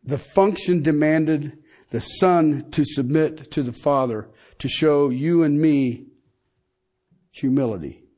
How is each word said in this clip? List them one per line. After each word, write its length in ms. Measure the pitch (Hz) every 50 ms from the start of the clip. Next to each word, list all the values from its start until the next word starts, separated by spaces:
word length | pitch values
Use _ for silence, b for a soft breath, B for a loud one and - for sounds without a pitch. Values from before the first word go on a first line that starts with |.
| _
the 160 | 123 143 131
function 640 | - - - 196 190 202 196 - - - 180 170 139
demanded 720 | 156 151 147 151 151 156 160 160 156 160 147 147 143 - - b b b b b b
the 120 | - 120
Son 680 | - - - - 190 185 180 170 160 156 147 135 - -
to 120 | - - 147
submit 640 | - - - 135 123 147 156 156 151 156 - 139 -
to 120 | - 160 139
the 100 | 123 117
Father 560 | - - 147 143 135 131 123 113 107 104 - b b b b b b
to 80 | -
show 420 | 135 - - 156 156 147 143 143 139
you 320 | 123 127 143 165 175 170
and 180 | 165 151 147 147
me 480 | 156 160 147 139 135 127 120 - - - _ _ _ _ _ _ _ _ _ _ _ _ _ _ _ _ _ _ _ _ _ _ _ _
humility. 720 | _ - - 135 131 139 135 117 107 90 76 67 65 _ _ _ _